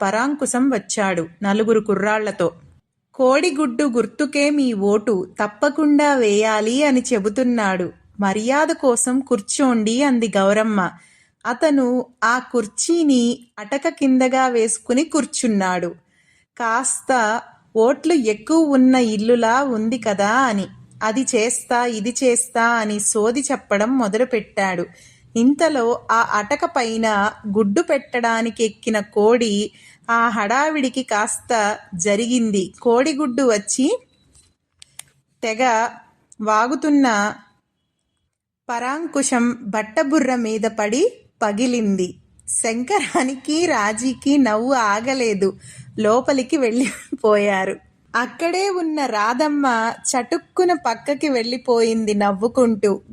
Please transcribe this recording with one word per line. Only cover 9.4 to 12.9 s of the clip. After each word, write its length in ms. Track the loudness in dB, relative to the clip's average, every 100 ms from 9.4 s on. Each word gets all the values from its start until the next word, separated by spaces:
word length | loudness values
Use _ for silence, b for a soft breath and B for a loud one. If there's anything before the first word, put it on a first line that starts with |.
| -2 0 2 2 0 0
అంది 260 | 2 2 0
గౌరమ్మ. 640 | 2 2 2 2 0 -2 b b b b b -8
అతను 600 | -2 2 2 2 0 -4 _
ఆ 140 | 0 0
కుర్చీని 1080 | -2 -4 -4 -4 0